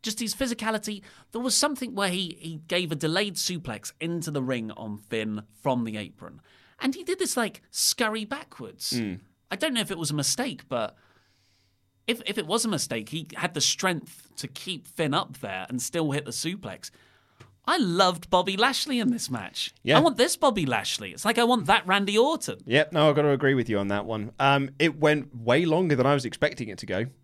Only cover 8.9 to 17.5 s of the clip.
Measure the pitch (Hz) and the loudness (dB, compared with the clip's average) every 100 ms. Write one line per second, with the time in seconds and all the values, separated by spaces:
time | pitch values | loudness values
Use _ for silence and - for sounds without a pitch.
8.9 | 123 107 90 _ _ _ - 311 247 185 | -2 -2 -6 _ _ _ -4 -2 0 -2
9.9 | 190 156 147 139 - - 139 - 123 107 | -4 -4 -2 -2 -2 -4 -6 -6 -4 -4
10.9 | _ _ _ _ _ _ _ _ _ _ | _ _ _ _ _ _ _ _ _ _
11.9 | _ - 240 - 208 156 220 226 170 - | _ -6 -4 -4 -6 -2 0 0 -2 -2
12.9 | 117 - 165 160 - 170 160 - - 190 | -4 -6 -10 -10 -6 -6 0 0 0 0
13.9 | 170 - - - - 147 - - 170 - | -2 -6 -20 -20 -12 -12 -12 -10 -10 -10
14.9 | - 156 151 - 131 104 95 92 123 120 | -4 0 0 -2 -8 -8 -8 -6 -6 -4
15.9 | 170 160 139 - - 160 190 110 92 - | -2 0 -2 -4 -6 -6 -6 -10 -12 -16
16.9 | _ _ _ _ _ - | _ _ _ _ _ -20